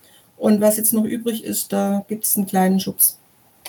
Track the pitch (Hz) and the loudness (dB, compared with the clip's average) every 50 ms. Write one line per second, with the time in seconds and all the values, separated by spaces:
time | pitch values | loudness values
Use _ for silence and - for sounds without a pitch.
0 | _ _ _ _ _ _ _ - - 220 214 202 208 214 214 220 214 - - 220 | _ _ _ _ _ _ _ -2 2 2 4 4 4 2 2 2 0 0 2 2
1 | 214 - - 240 226 233 220 220 - - 208 - - - 202 196 196 196 202 202 | 0 0 -2 -4 -4 -4 -6 -4 -6 -6 -6 -6 -6 -4 -2 -2 0 0 0 -2
2 | 196 - 214 214 - - - - 196 190 - 190 185 190 190 190 185 - - - | -2 -6 -8 -6 -2 -2 0 0 -2 0 0 2 2 4 2 2 0 -2 -2 0
3 | - - - - _ _ _ _ _ _ _ _ _ | 0 0 0 -4 _ _ _ _ _ _ _ _ _